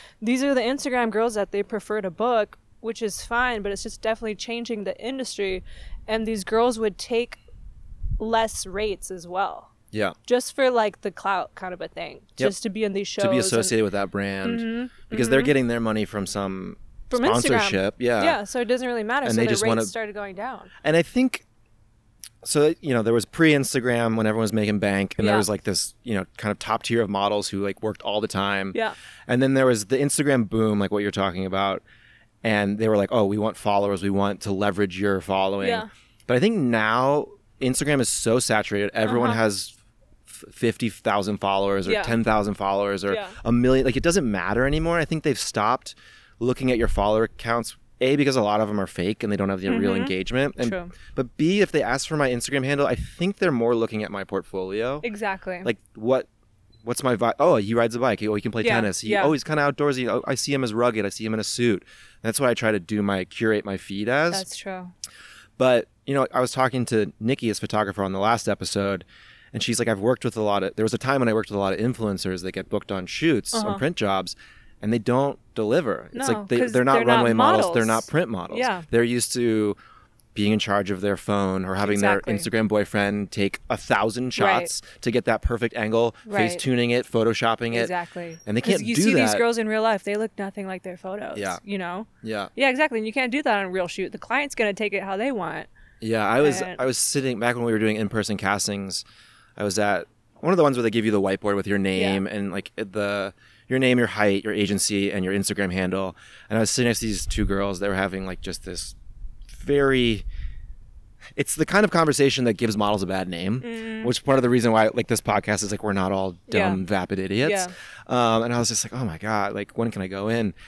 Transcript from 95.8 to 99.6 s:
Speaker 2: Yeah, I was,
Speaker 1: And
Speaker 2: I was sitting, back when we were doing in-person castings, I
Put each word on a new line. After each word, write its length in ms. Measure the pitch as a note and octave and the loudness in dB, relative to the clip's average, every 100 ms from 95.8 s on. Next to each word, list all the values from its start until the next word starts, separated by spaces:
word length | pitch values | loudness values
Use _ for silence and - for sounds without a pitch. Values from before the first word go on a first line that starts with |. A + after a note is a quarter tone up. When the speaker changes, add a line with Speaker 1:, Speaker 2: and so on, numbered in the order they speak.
| - _ | -20 _
Speaker 2:
Yeah, 240 | A2 A2+ G#2 | -2 0 2
I 140 | A#2+ | 4
was, 220 | D3 C3 | 4 2
Speaker 1:
And 180 | F3+ - | -4 -2
Speaker 2:
I 60 | C3 | -2
was 100 | B2 | 0
sitting, 440 | - C#3+ C3 A2+ | 0 0 -2 0
back 160 | A#2+ A#2+ | 0 0
when 80 | |
we 80 | A#2 | 0
were 80 | A2 | 2
doing 160 | A2 G#2+ | 2 0
in-person 400 | G#2 A2+ G2+ G2+ | -2 -2 -2 -2
castings, 680 | G2 G2+ - G2+ G2 - - - - - _ | 0 0 -2 -4 -6 -8 -10 -18 -20 -20 _
I 80 | - | -6